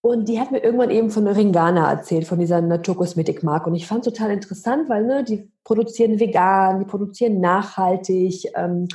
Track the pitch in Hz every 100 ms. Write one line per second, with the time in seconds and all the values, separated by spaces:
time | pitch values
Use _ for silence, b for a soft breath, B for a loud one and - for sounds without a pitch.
0 | 233 240 214 226 262 262 226 240 240 220
1 | 226 214 202 208 208 170 165 175 151 143
2 | - 165 165 175 170 175 170 170 170 180
3 | 175 170 160 - 160 151 165 170 - 226
4 | 240 214 214 202 - 185 233 277 302 214
5 | 233 277 233 208 - _ _ 220 226 -
6 | 226 214 220 180 185 190 190 190 196 202
7 | 202 196 240 196 175 190 - - 185 190
8 | 190 185 185 185 - - 175 175 180